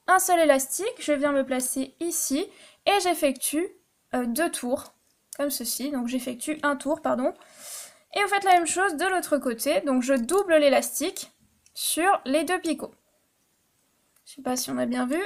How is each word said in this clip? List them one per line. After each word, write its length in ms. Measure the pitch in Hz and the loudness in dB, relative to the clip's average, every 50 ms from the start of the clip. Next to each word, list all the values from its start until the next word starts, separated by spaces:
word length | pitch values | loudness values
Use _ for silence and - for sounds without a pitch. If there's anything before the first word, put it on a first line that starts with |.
| _ | _
un 120 | - 370 370 | 4 4 4
seul 200 | 370 370 359 339 | 4 4 4 6
élastique, 560 | 320 294 269 269 269 - - - 381 480 - - | 6 6 6 4 2 -2 -6 -6 -6 -6 -6 -4
je 120 | - 302 | -2 -2
viens 220 | 294 269 285 294 285 | 0 0 0 0 2
me 120 | 269 269 | 0 0
placer 500 | 262 262 254 254 - - 269 262 - - - | 0 -2 -2 -2 -2 -4 -4 -6 -6 -6 -6
ici 500 | 330 349 330 - - - 269 302 392 - - - - - - _ - | -6 -4 -4 -2 -2 -2 -2 -2 -4 -4 -10 -18 -20 -20 -18 _ 0
et 140 | - 392 403 | 2 2 4
j'effectue, 680 | 359 359 330 320 302 277 262 269 - - 285 311 359 440 - _ _ _ _ _ _ _ - | 4 2 0 2 2 0 0 -2 -4 -4 -2 -2 -4 -4 -8 _ _ _ _ _ _ _ -4
euh, 100 | 254 247 | -4 -2
deux 240 | 233 233 277 339 330 | -2 0 0 -2 -2
tours, 440 | 330 - 247 240 262 - - - _ _ _ _ _ _ _ _ - | -2 -6 -4 -4 -4 -4 -6 -8 _ _ _ _ _ _ _ _ -8
comme 140 | - 285 294 | -6 -4 -4
ceci. 400 | 277 - 233 226 - - 247 294 | -4 -4 -6 -6 -6 -6 -6 -4
Donc 160 | 294 254 240 | -4 -4 -4
j'effectue 520 | 233 254 254 247 254 240 247 - 311 302 302 - | -2 -4 -4 -4 -6 -8 -8 -6 -6 -4 -2 -2
un 140 | 294 285 | -2 -2
tour, 240 | 277 - 269 320 311 | -2 -2 -4 -4 -2
pardon. 320 | - 262 247 233 262 330 381 - - - - - - - - - - - - _ _ _ - | -2 -2 0 0 0 -2 -4 -6 -14 -20 -20 -20 -16 -16 -14 -14 -16 -18 -20 _ _ _ -2
Et 100 | 381 415 | -2 0
vous 60 | 370 | 0
faites 160 | 403 392 - | 0 2 4
la 80 | 381 359 | 6 6
même 140 | 349 339 | 6 4
chose 280 | 311 - 359 381 392 320 | 2 0 0 0 0 0
de 100 | 277 349 | 0 -2
l'autre 320 | 381 370 349 - - 302 | 0 0 -2 0 0 0
côté. 440 | 269 - 254 226 226 - 277 330 - | 0 0 -2 -4 -2 -2 0 0 0
Donc 200 | 349 285 254 254 | 0 0 0 0
je 120 | 233 262 277 | 2 2 2
double 420 | 254 233 233 349 403 392 359 320 | 0 0 0 0 0 4 4 6
l'élastique 760 | 302 294 277 254 240 240 - - - 277 370 381 - - - _ _ _ _ _ _ _ _ - | 6 6 6 4 4 2 -2 -4 -4 -4 -4 -6 -8 -12 -14 _ _ _ _ _ _ _ _ -12
sur 480 | - - - - 302 339 392 392 - - | -8 -6 -4 -2 0 2 2 2 2 0
les 220 | 247 277 320 320 | 0 0 0 0
deux 140 | 330 370 359 | 0 -2 -2
picots. 340 | 359 330 294 - - - - _ _ _ _ _ _ _ _ _ _ _ _ _ _ _ _ _ _ _ _ _ _ _ _ _ _ | -2 -4 -4 -4 -8 -12 -14 _ _ _ _ _ _ _ _ _ _ _ _ _ _ _ _ _ _ _ _ _ _ _ _ _ _
Je 100 | - - | -20 -16
sais 60 | 285 | -10
pas 140 | 262 254 254 | -6 -6 -4
si 160 | 254 - 269 | -4 -4 -4
on 60 | 262 | -4
a 80 | 254 247 | -2 -2
bien 200 | 240 247 247 254 | -2 -2 -2 -2
vu. 160 | 247 294 349 403 | -2 -2 -2 -2